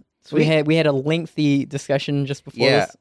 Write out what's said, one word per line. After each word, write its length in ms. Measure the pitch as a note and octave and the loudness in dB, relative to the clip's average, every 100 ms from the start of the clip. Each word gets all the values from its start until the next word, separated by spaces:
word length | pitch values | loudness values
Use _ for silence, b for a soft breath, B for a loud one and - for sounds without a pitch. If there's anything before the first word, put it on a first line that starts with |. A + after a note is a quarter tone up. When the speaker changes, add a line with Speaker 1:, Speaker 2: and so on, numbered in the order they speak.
| - _ - | -20 _ -4
Speaker 1:
We 20 | |
Speaker 2:
Sweet. 160 | D3+ | 0
Speaker 1:
had, 220 | D3+ D#3 D3 | 2 2 2
we 80 | D#3+ | 2
had 100 | D#3 | 2
a 60 | |
lengthy 720 | C#3 C#3 E3 E3 - D3 C#3 C3 | 0 0 -4 -4 -2 0 0 -2
discussion 600 | C#3 - C#3 - C#3+ C3+ | -6 -2 -2 -2 -4 -4
just 180 | C#3 | -8
before 200 | - - | -10 0
Speaker 2:
Yeah, 220 | B2 B2 F#2 | 2 2 -2
Speaker 1:
this. 100 | - | -6